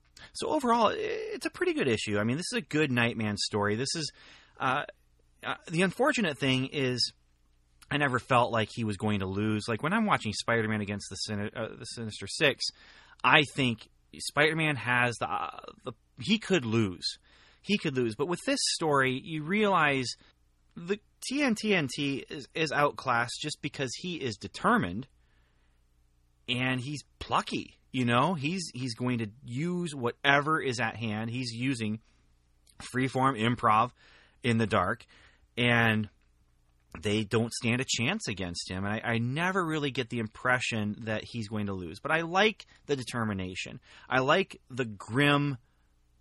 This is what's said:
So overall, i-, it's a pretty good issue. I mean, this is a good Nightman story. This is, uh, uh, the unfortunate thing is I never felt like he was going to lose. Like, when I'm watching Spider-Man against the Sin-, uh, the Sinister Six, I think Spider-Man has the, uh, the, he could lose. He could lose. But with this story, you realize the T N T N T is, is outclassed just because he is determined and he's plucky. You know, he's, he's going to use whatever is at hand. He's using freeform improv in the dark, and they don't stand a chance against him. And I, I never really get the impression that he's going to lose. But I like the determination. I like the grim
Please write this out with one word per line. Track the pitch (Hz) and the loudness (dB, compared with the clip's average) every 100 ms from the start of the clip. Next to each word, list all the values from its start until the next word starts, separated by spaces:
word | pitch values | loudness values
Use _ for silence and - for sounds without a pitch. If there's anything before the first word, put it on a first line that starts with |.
| _ - - | _ -20 -16
So | - - | -8 -2
overall, | 302 240 233 214 | 0 2 4 2
i-, | - | 2
it's | - - 440 403 320 | -4 -4 -6 -8 -8
a | |
pretty | - 359 | -2 0
good | 311 143 | 2 2
issue. | 110 - 104 | 0 0 0
I | |
mean, | 110 139 | 0 -2
this | 180 | -4
is | 240 | -6
a | |
good | 156 151 151 | -2 0 2
Nightman | 123 120 113 107 101 | 2 2 0 -2 -2
story. | - 107 101 110 | -2 0 0 0
This | 139 170 | -2 -4
is, | 143 - - - _ - | -6 -10 -20 -20 _ -6
uh, | 135 139 - - _ _ _ _ 123 | -2 -2 -4 -14 _ _ _ _ -8
uh, | - - | -8 -2
the | 165 | 2
unfortunate | 185 - 285 254 180 135 | 2 2 2 2 0 0
thing | 135 131 131 | 2 2 0
is | 151 131 123 - - _ _ _ _ _ _ - | 0 0 0 -2 -6 _ _ _ _ _ _ -6
I | 143 | 0
never | 143 123 | 2 2
felt | - 127 117 | 4 4 4
like | 113 104 | 2 0
he | - | -2
was | 110 98 | -4 0
going | 107 104 | 0 0
to | 95 | 0
lose. | 98 107 107 110 | 0 0 0 -2
Like, | 110 | -2
when | 151 | 0
I'm | 220 214 | 2 2
watching | 139 110 | 0 0
Spider-Man | - - 117 107 107 | -4 0 0 2 0
against | 101 101 - | -2 -6 -8
the | 98 | -8
Sin-, | - 101 104 - | -6 -4 -4 -6
uh, | 110 101 | -8 -10
the | 120 | -12
Sinister | - 113 - 98 | -10 -8 -8 -8
Six, | - 147 - - - - - - - | 0 0 0 -6 -10 -20 -20 -20 -2
I | 123 151 143 - | 4 6 4 0
think | 127 110 - _ _ 73 | 0 -2 -8 _ _ -10
Spider-Man | - 143 156 160 156 135 | -2 2 2 4 0 0
has | 113 123 123 110 | 2 4 2 0
the, | - | -4
uh, | - - - - - | -4 -4 -8 -14 -14
the, | - - _ - | -12 -14 _ -8
he | 139 220 | 0 0
could | - 180 117 | 2 0 2
lose. | 113 101 87 - - _ - - _ | 2 2 -2 -8 -10 _ -20 -20 _
He | - 202 | -2 -2
could | 160 131 | 0 0
lose. | 117 107 | 0 -2
But | 151 | -4
with | 175 - | -4 -2
this | 285 - | -2 -2
story, | - 160 139 131 131 | 0 2 4 4 0
you | - 156 | -6 -6
realize | 151 208 208 180 147 135 120 - _ _ _ _ _ - | 0 2 4 4 4 2 -2 -8 _ _ _ _ _ -10
the | 170 208 _ _ | -6 -6 _ _
T | - 277 | -4 0
N | 277 214 | 2 2
T | 214 185 | 2 2
N | 139 | 2
T | - 143 131 - | 0 -2 -2 -6
is, | 151 117 - | -12 -8 -2
is | 160 | 0
outclassed | 123 147 - 131 117 120 - | 4 2 2 0 2 0 -4
just | 151 - | -6 -6
because | 147 - 131 - | -6 -4 -6 -4
he | 180 170 | -6 -4
is | 123 107 | -6 -6
determined | 101 - 196 233 90 95 - _ _ _ _ _ _ _ _ _ _ _ _ _ - | -10 -2 2 2 0 -4 -10 _ _ _ _ _ _ _ _ _ _ _ _ _ -6
and | 123 131 127 | -2 0 -2
he's | 127 147 - - | -4 -10 -12 -14
plucky. | - 143 - 139 - - _ | -2 -2 0 -6 -8 -16 _
You | 131 120 | -2 2
know, | 120 156 170 | 4 2 0
he's, | 143 185 165 | -4 -4 -6
he's | 123 127 110 | -8 -8 -4
going | 123 120 | -2 -2
to | 107 113 | -4 -10
use | 123 123 175 180 175 143 | -10 -4 -2 -2 -4 -4
whatever | 120 - 143 143 147 156 | -4 0 4 4 4 0
is | 135 117 | 0 -2
at | 113 - | -2 -2
hand. | 113 107 113 | -4 -4 -4
He's | 120 123 | -4 -6
using | 113 131 120 110 110 _ _ _ _ _ _ _ - - | -2 -2 0 -2 -4 _ _ _ _ _ _ _ -18 -6
freeform | 123 131 131 131 117 | -2 0 2 2 2
improv | 117 120 117 107 123 - - - _ _ | 0 4 4 4 4 -2 -20 -20 _ _
in | 120 113 | 0 2
the | 107 | 4
dark, | 104 90 120 - - - _ _ - | 4 2 -2 -8 -20 -20 _ _ 0
and | 120 117 117 107 104 _ _ _ _ _ _ _ _ - | 4 4 4 2 0 _ _ _ _ _ _ _ _ -6
they | 104 107 | 0 0
don't | 104 113 117 | 2 0 0
stand | - 117 123 | -2 0 0
a | 131 | 0
chance | - 120 220 - | 0 0 -2 -4
against | 95 90 87 - | -4 -6 -6 -6
him. | 92 101 | -4 -2
And | |
I, | 107 117 | -2 0
I | 117 | 0
never | 120 143 180 190 165 | 0 0 0 0 0
really | 156 143 | 0 -2
get | 127 117 | -2 -2
the | 123 | -2
impression | 110 - 127 127 - 113 104 104 110 | -4 -2 2 2 2 -2 -2 -4 -4
that | 107 | -4
he's | - 117 104 | -4 -8 -6
going | 107 101 | -4 -4
to | |
lose. | 95 85 101 | -4 -8 -6
But | 139 | -2
I | 160 | 0
like | 165 185 220 - - - - | 2 4 4 2 -12 -10 -4
the | 143 | -2
determination. | 120 123 110 98 92 92 - - - - - | -2 -2 0 -2 -4 -8 -10 -12 -18 -16 -2
I | 127 | 2
like | 131 180 - - - | 4 4 2 -8 -8
the | 127 113 | -6 -4
grim | 101 - 120 143 143 143 131 _ _ _ _ _ - | -6 -4 2 6 4 2 -2 _ _ _ _ _ -14